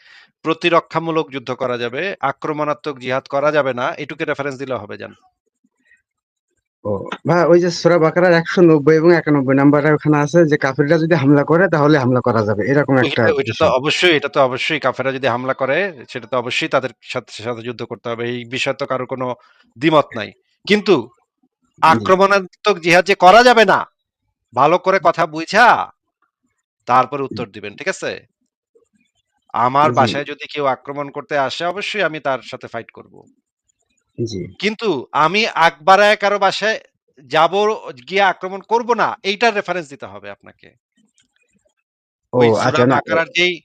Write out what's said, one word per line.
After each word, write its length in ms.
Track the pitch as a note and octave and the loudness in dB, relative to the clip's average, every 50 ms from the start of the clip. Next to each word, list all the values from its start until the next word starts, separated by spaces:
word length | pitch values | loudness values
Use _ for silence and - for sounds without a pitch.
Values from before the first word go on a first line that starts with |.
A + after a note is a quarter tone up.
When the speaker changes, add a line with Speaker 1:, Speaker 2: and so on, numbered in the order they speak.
| _ _ - - _ _ _ _ | _ _ -20 -20 _ _ _ _
Speaker 1:
প্রতিরক্ষামূলক 880 | - D#3 D#3+ - - E3+ E3+ D#3+ - - - E3 E3 E3 D#3+ D#3+ D3+ C#3+ | -6 -4 -4 -2 0 2 2 2 0 0 -4 -6 -4 -4 -4 -4 -4 -6
যুদ্ধ 200 | C3 C3+ A#2 C3 | -8 -12 -10 -10
করা 280 | B2+ - B2+ B2 B2 A#2 | -8 -6 -6 -6 -4 -6
যাবে, 380 | A#2+ A#2 A#2+ C#3+ F3+ G3 - - | -6 -8 -6 -8 -8 -8 -6 -6
আক্রমণাত্মক 800 | B2+ C#3 - _ - D3+ D3+ D3+ D3+ D3 C#3+ - - D3+ C#3 B2 | -6 -6 -6 _ -8 -8 -6 -4 -4 -4 -6 -6 -8 -10 -10 -8
জিহাদ 280 | B2 B2+ C3 C3 - | -6 -6 -4 -4 -4
করা 260 | - C#3+ C#3 C#3+ D3+ | -4 -4 -2 -2 0
যাবে 220 | D3+ D3 C3+ C3+ A#2+ | 0 0 0 -2 -2
না, 200 | B2 C3 D#3+ E3+ | -4 -4 -6 -6
এটুকু 300 | - D3 B2+ D#3 D#3 D#3+ | -8 -12 -12 -10 -8 -8
রেফারেন্স 340 | D3+ C#3+ - C3+ C#3+ C3 B2+ | -6 -6 -6 -6 -8 -8 -10
দিলে 160 | C#3 C3 B2 | -8 -8 -8
হবে, 220 | G#2 G#2 G#2 G#2+ | -8 -8 -10 -14
যান। 180 | G2+ G#2 G#2 - _ _ _ _ _ _ _ _ _ _ _ _ _ _ _ _ _ _ _ _ _ _ _ _ _ _ _ _ _ _ _ _ _ - | -14 -14 -16 -18 _ _ _ _ _ _ _ _ _ _ _ _ _ _ _ _ _ _ _ _ _ _ _ _ _ _ _ _ _ _ _ _ _ -8
Speaker 2:
ও, 240 | G#2+ G2+ F#2 - - - - - C3+ | -6 -6 -6 -8 -10 -12 -6 -4 0
ভাই, 160 | E3+ F3 E3 | 0 2 4
ওই 160 | D3 F3 F3 | 4 4 4
যে 100 | F3+ F3 | 4 0
সূরা 280 | E3 - - E3 F3 E3+ | -2 -2 0 2 2 2
বাকারার 340 | D#3+ D#3 - F3+ F3+ F#3 | 2 2 2 2 2 4
একশো 280 | E3+ E3+ E3 - - G3 | 4 2 0 0 2 4
নব্বই 360 | F3+ E3 D#3 D3 C3+ D3+ D#3+ | 6 6 6 4 4 4 4
এবং 180 | D#3+ D#3 F3 F3 | 4 4 4 4
একানব্বই 400 | D#3+ - D3+ D3 C#3 B2+ C3 C3+ | 4 2 0 0 0 2 2 2
নাম্বারে 380 | C#3 C#3 D3 D3 D3 C#3 D#3 | 4 4 4 4 4 4 2
ওখানে 240 | D3+ D3 - D3+ D3+ | 0 2 2 0 2
আছে 300 | D3 D3 D3 E3 F3 E3+ | 2 0 2 4 4 4
যে 100 | D3 D3+ | 4 2
কাফিররা 420 | - - C3+ C3 D3 D3 C#3+ E3+ D#3+ | 0 0 0 0 0 0 2 2 2
যদি 160 | D#3+ D#3+ F3 | 2 2 0
হামলা 300 | C#3+ C3+ C#3 D3 C#3+ C#3 | 2 4 4 4 4 4
করে 240 | - D#3+ E3+ G3 E3+ | 4 2 2 2 2
তাহলে 300 | E3 D3 C#3+ D3 D#3 C#3 | 2 2 4 4 4 4
হামলা 220 | B2+ B2 B2 B2 | 2 2 0 2
করা 220 | - B2 A2 A2+ | 2 0 0 0
যাবে, 240 | G#2 G#2 G#2 G#2 G#2+ | 0 0 -2 -2 -2
এরকম 300 | C3 C#3 D3 C3+ C#3 C#3 | 0 0 0 2 2 2
একটা 120 | B2+ A#2 C#3 | 2 2 2
Speaker 1:
ওইটা, 140 | - B2+ | 0 0
ওইটা 300 | A2+ A2+ A#2 C#3 C3+ A2+ A2 - | 2 2 2 0 -2 -4 -2 0
তো 60 | D#3 | 0
Speaker 2:
বিষয়। 40 | C3 | 0
Speaker 1:
অবশ্যই, 480 | B2 B2+ C#3 D3+ - - F3+ F3 D#3 | 0 0 0 -2 -2 0 2 2 2
এটা 120 | C#3 C#3+ C3 | 2 0 -2
তো 120 | - D3+ | 0 0
অবশ্যই 400 | C3+ B2 C3 A#2+ - - D#3+ C#3 | 0 0 0 -4 -4 -4 -4 -2
কাফেররা 320 | - B2+ A2+ - B2+ C3+ | -2 -4 -4 -4 -4 -6
যদি 140 | - - C3+ | -4 -4 -2
হামলা 280 | A#2+ A#2 B2 B2+ C3 C3 | -2 -2 -2 -4 -6 -4
করে 500 | - C3+ B2+ C#3 F3 G3+ G3 D#3 A#2+ G#2 - | -4 -4 -2 -2 -2 -4 -6 -8 -14 -18 -16
সেটা 180 | - B2 A2+ | -14 -14 -10
তো 100 | A2 C3 B2 | -6 -6 -6
অবশ্যই 300 | A2+ B2 - - D#3+ D3+ | -4 -4 -6 -6 -4 -2
তাদের 220 | D#3 C3+ B2+ A#2+ A2+ _ | -2 -2 -2 -4 -10 _
সাথে, 400 | - - - B2+ A#2 - - - | -16 -12 -12 -12 -12 -12 -14 -12
সাথে 200 | G#2+ A#2+ A#2+ A2+ | -10 -10 -10 -8
যুদ্ধ 200 | A2+ B2 A#2 A2 | -10 -12 -12 -12
করতে 260 | A#2+ - A#2 G#2 - A#2+ | -12 -14 -14 -12 -10 -10
হবে। 200 | A#2 A2+ A#2+ A#2+ | -8 -6 -6 -6
এই 160 | B2 B2 A#2 | -8 -8 -10
বিষয়ে 300 | A#2 B2+ - - C#3 C3 | -10 -8 -6 -4 -6 -6
তো 120 | - C#3 | -6 -6
কারো 200 | C3+ C3 B2 B2+ | -6 -6 -6 -6
কোনো 280 | - C3+ B2+ C3 B2+ A#2+ - _ _ _ _ _ _ _ A2+ | -8 -8 -8 -8 -8 -8 -10 _ _ _ _ _ _ _ -6
দ্বিমত 280 | C#3+ E3 D#3+ D3 - - - | -2 0 2 2 0 0 -4
নাই। 160 | A2 G#2 G2+ - _ _ _ _ _ _ - | -12 -12 -12 -14 _ _ _ _ _ _ -2
কিন্তু 340 | G#3 G#3 - G#3+ F#3 - | -2 0 2 2 0 0
Speaker 2:
জি। 800 | G#2 - _ _ _ _ _ _ _ _ _ _ _ _ _ _ | 0 -4 _ _ _ _ _ _ _ _ _ _ _ _ _ _
Speaker 1:
আক্রমণাত্মক 960 | D#3 D#3+ D#3 A2+ A2 - F#3 F3+ G3 G3 G3+ G3 F#3 - _ _ - G#3 F#3+ E3+ | 2 2 2 2 2 2 2 4 4 4 2 0 0 -4 _ _ -2 -2 -2 0
জিহাদ 260 | D#3+ E3+ E3+ F#3 F3+ | 0 2 2 4 4
যে 100 | G3+ F#3+ | 2 2
করা 280 | - F3+ F3+ G3+ A#3 | 4 6 8 8 8
যাবে 220 | B3 B3 A#3 A3+ G#3+ | 8 8 6 6 4
না, 220 | F#3+ D#3 - - - _ _ _ _ _ _ _ _ _ _ _ _ A2 | 4 2 0 -2 -6 _ _ _ _ _ _ _ _ _ _ _ _ 0
ভালো 240 | B2 C#3 D3+ F3 F3+ | 2 2 4 2 2
করে 200 | - F#3 F#3+ F#3 D3+ | 2 0 0 2 2
কথা 220 | E3+ - E3 E3+ | 0 0 0 -2
বুঝা 640 | D#3+ D3+ D#3+ D#3+ - F#3 G#3+ B3 A3 D#3 F#2 F2 F#2+ - _ _ _ _ _ _ _ _ _ _ _ _ _ _ _ _ _ _ | -4 -4 -8 -8 0 2 4 6 6 4 4 0 -6 -12 _ _ _ _ _ _ _ _ _ _ _ _ _ _ _ _ _ _
তারপরে 360 | - B2 B2+ B2 A#2+ D3 C#3 | 0 2 2 2 0 -4 -8
Speaker 2:
হুম। 40 | C3+ B2+ | -8 -8
Speaker 1:
উত্তর 160 | - A2+ A#2+ | -8 -10 -12
দিবেন, 300 | G2 - G#2+ G2+ G2+ G#2 | -12 -14 -16 -16 -16 -14
ঠিক 120 | - - F#3+ | -10 -8 -8
আছে? 380 | - - E3 B2 F#2 - - _ _ _ _ _ _ _ _ _ _ _ _ _ _ _ _ _ _ _ _ _ _ _ _ _ | -8 -6 -8 -10 -10 -10 -14 _ _ _ _ _ _ _ _ _ _ _ _ _ _ _ _ _ _ _ _ _ _ _ _ _
আমার 420 | - A2 A#2+ B2+ C3+ C#3+ D3+ D3+ | -4 -2 0 0 2 2 2 2
Speaker 2:
জি। 60 | A#2+ | 2
Speaker 1:
বাসায় 280 | C3+ C3 A#2 C#3 C#3 C#3+ | 2 0 0 -2 -4 -8
যদি 220 | C#3+ D3 C#3 D3+ - - | -10 -12 -14 -14 -10 -6
কেউ 100 | D3 C#3+ | -4 -2
আক্রমণ 460 | C3 - - - C#3+ C#3 C#3+ C#3+ C#3 | -2 -4 -4 -8 -12 -12 -12 -12 -12
করতে 280 | C3 D3 B2+ - D#3 C#3 | -12 -14 -10 -6 -4 -2
আসে 260 | C3+ B2 - - E3+ | -2 -2 -4 -6 -6
অবশ্যই 380 | F3 F3+ G3+ G3 - - G#3 | -6 -6 -8 -8 -8 -4 -4
আমি 180 | F3+ D#3 D#3 D3+ | -4 -4 -4 -6
তার 180 | C#3+ C#3 C3 A#2 | -6 -6 -6 -6
সাথে 260 | G#2 - B2+ - - A2+ | -8 -12 -16 -16 -16 -14
ফাইট 220 | - A#2 G#2+ - | -14 -14 -14 -16
করব। 340 | _ A2+ G#2+ G2 F#2 F#2 _ _ _ _ _ _ _ _ _ _ _ _ _ _ _ _ _ _ _ - A#2 | _ -20 -20 _ -20 -20 _ _ _ _ _ _ _ _ _ _ _ _ _ _ _ _ _ _ _ -8 -8
Speaker 2:
জি। 300 | G#2+ G#2 F#2 E2 F#2 F#2 - | -8 -8 -10 -10 -12 -10 -6
Speaker 1:
কিন্তু 480 | F3+ G#3 A3 - A3+ G#3 D#3 A#2+ G2 - | -6 -4 -4 -4 -4 -4 -4 -4 -6 -4
আমি 340 | - C#3 D#3 D#3+ F#3+ G#3 A3+ | 0 0 0 2 2 0 -2
আগ 260 | - - D3+ E3 E3+ - D3+ | -2 0 2 0 0 0 0
বাড়ায় 340 | D3+ F#3 F#3+ G3 G#3 G#3 G#3+ | 2 4 6 6 6 4 2
কারো 220 | - G3+ F#3+ G3+ G3 | 2 0 -2 0 0
বাসায় 420 | G3 F#3+ - - G3 A3 G#3+ - - _ _ _ _ _ _ C3 C#3 A#2+ | 0 0 0 -2 -2 -4 -4 -6 -10 _ _ _ _ _ _ _ -8 -2
যাব, 240 | D3 D#3 E3 E3+ F3+ G3+ G#3 G#3+ A3 B2 G2 D3 D3+ B2 B2 D3 | 0 2 2 2 2 0 0 0 -2 -4 -8 -14 -18 -18 -12 -6
গিয়ে 140 | F#3 G3 | -2 0
আক্রমণ 380 | G3 F#3 - - F#3+ F#3 G3 F#3+ | 0 0 0 -2 -6 -12 -12 -12
করব 320 | - - A3 A#3+ A#3 A3+ | -6 -2 -2 -2 -2 -2
না, 240 | A#3 G#3+ E3 B2 G#2 - | -2 -2 -2 -2 -4 -6
এইটার 320 | - G3 G#3 - A#3+ A3+ G3+ | -6 -8 -4 -2 -2 -2 -2
রেফারেন্স 340 | G#3 - F3 F3 F3+ D#3 C3 | -2 -4 -6 -6 -6 -8 -12
দিতে 180 | C#3 - A#2+ | -14 -16 -16
হবে 240 | G2 G2 G2+ G#2 G2+ | -16 -16 -16 -16 -16
আপনাকে। 380 | G2 - - G2+ - _ - F2+ _ _ _ _ _ _ G#3+ _ _ _ _ _ _ _ _ _ _ _ _ _ _ _ _ _ _ _ _ _ _ _ _ _ | -18 -18 -20 -20 -20 _ -20 -20 _ _ _ _ _ _ _ _ _ _ _ _ _ _ _ _ _ _ _ _ _ _ _ _ _ _ _ _ _ _ _ _
Speaker 2:
ও, 60 | - B2+ | 0 2
Speaker 1:
ওই 100 | A#2+ A2+ | 4 4
সূরা 120 | G#2+ G2 | 4 2
Speaker 2:
আচ্ছা, 260 | - C3 C#3+ C3+ B2 | 2 0 2 2 2
না, 80 | C3 B2+ | 2 2
এ 0 | |
Speaker 1:
বাকারার 320 | - - D#3 D#3+ D#3+ E3 - - | 0 0 -2 -2 -2 -2 -2 -2
যেই, 240 | F3 F3+ F3+ F3 D3+ | 0 0 0 -2 -6